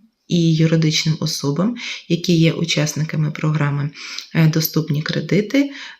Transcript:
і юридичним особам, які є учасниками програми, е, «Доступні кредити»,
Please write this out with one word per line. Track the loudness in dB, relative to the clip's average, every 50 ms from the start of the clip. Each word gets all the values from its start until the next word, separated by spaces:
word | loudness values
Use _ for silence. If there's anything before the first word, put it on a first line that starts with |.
| _ _ _ _ _ -2
і | 0 2 4 4 4
юридичним | 4 4 4 4 2 2 2 0 0 0 0 0 0
особам, | -2 -4 -4 -4 -2 -2 -2 0 0 -2 -2 -4 -8 -10 -12 -10 -4 -2
які | -2 -2 2 2 4
є | 4 4 4
учасниками | 2 0 -2 -2 0 0 0 -2 -2 -4 -4 -2 -2 -2 -2 -2
програми, | -2 -2 -2 0 0 0 0 0 0 -2 -4 -4 -6 -10 -14 -14 -12 -14 -12 -6 0
е, | 2 4 4
«Доступні | 4 2 -2 0 0 -2 -2 0 -2 -2
кредити», | -2 -2 -4 -4 -2 0 0 0 0 2 2 2 2 0 -2 -12 -16 -16 -12 -4